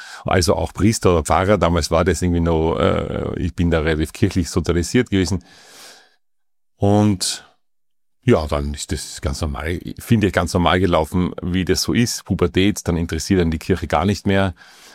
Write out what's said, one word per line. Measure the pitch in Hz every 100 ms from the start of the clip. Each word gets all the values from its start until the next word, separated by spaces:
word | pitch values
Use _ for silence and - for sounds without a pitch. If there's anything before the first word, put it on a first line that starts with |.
| - -
Also | - 98 90 82
auch | 82
Priester | - 104 113 98
oder | 87
Pfarrer, | 76 80 95 87
damals | 85 85 78
war | 80
das | 90 82
irgendwie | 90 85
noch, | 85 80 80 -
äh, | 95 85 - - 71 -
ich | 90
bin | - 87
da | 80
relativ | 78 78 78
kirchlich | - 101 98 85
sozialisiert | - 80 85 82 127 123
gewesen. | 98 87 95 - - - - - - _ _ _ _ _ _ _
Und | _ 101 104 104 95 - - - _ _ _ _ _ _ _
ja, | - 110 76
dann | 73 71
ist | 71 -
das | 73 - -
ganz | 76 69
normal, | 80 67 78 90 - -
finde | - 117 98
ich, |
ganz | 87 87
normal | 92 85 90
gelaufen, | 92 85 78 92 90 -
wie | 87 90
das | 87 87
so | -
ist. | 80 120 -
Pubertät, | - 92 87 95 98 101 -
dann | 85
interessiert | 85 80 - 95
einen | 85
die | 80
Kirche | - 90 78
gar | 76
nicht | 90 101 101
mehr. | 98 95 90 - - -